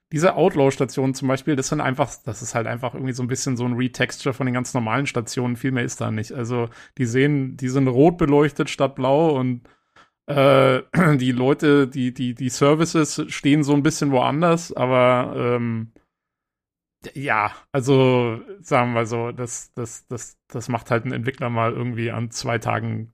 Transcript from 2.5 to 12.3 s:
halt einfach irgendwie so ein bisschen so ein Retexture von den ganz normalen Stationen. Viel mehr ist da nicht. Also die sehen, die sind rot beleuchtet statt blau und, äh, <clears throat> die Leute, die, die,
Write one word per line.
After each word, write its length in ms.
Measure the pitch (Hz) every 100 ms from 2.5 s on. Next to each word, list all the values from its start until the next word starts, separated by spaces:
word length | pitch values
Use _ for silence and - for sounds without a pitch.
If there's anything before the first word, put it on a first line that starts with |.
halt 140 | 120 110
einfach 260 | 120 123
irgendwie 200 | - 131
so 100 | 127
ein 40 | 123
bisschen 300 | 131 143 120
so 80 | 123
ein 80 |
Retexture 600 | 120 127 - 127 - 139
von 120 | 127 131
den 80 |
ganz 220 | 123 123 131
normalen 320 | 110 117 143
Stationen. 480 | 123 113 - 123 120
Viel 160 | 135
mehr 120 | 131
ist 180 | 123 -
da 100 | 113
nicht. 220 | 110 107
Also 360 | 147 117 123 113 - - -
die 60 | 123
sehen, 520 | 123 143 143 135 -
die 120 | 127
sind 180 | 135 131
rot 300 | 123 160 175
beleuchtet 500 | 151 147 147 - 147
statt 240 | - 135 135
blau 400 | 131 143 165 135
und, 220 | 127 123 - _ _ _ _ _ -
äh, 540 | 143 139 135 131 131 -
<clears throat> 240 | - 175 147
die 140 | 127
Leute, 560 | 123 127 143 156 143 131
die, 260 | 135 127
die, 200 | 123 123